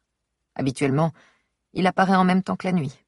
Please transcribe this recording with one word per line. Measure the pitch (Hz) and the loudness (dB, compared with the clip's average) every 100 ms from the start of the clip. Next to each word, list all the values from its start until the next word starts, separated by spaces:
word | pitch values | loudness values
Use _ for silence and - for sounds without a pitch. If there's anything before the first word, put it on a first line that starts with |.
| _ _ _ _ _ - | _ _ _ _ _ -6
Habituellement, | 135 - 139 135 160 - _ _ _ _ _ | -6 -2 -2 0 -2 -4 _ _ _ _ _
il | - 185 | -2 0
apparaît | 190 185 190 | 2 2 4
en | 185 | 4
même | 185 | 2
temps | 190 185 | -2 -6
que | 190 | -4
la | |
nuit. | 180 143 - | -2 -4 -8